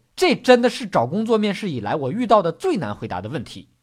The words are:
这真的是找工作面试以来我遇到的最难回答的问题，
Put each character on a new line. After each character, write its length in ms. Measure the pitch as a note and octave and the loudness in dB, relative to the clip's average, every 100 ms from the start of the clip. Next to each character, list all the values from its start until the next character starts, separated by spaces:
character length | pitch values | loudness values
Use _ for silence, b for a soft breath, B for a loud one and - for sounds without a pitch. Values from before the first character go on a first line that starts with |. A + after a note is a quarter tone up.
| _ | _
这 220 | - F4+ G#3+ | 0 2 2
真 260 | - B3 | 6 6
的 80 | A#3+ | 4
是 160 | - G#3+ | -2 -2
找 220 | D3+ B2 | 0 0
工 180 | G3 A3+ | -2 0
作 120 | A3+ | 0
面 180 | G#3 G3 | 0 -4
试 140 | G3+ | -6
以 100 | B2+ | -4
来 160 | G2+ D3+ | -4 -4
我 160 | C3 | -4
遇 160 | G#3 A3+ | -2 2
到 140 | G#3+ | 2
的 100 | E3+ | 2
最 240 | E3 F#4+ B3 | -2 -2 -2
难 160 | G#2+ | -4
回 140 | G#2 A2+ | -8 -8
答 140 | F2+ | -8
的 80 | G#2+ | -6
问 140 | C#3+ | -8
题， 260 | G2 F#2 - _ | -10 -16 -20 _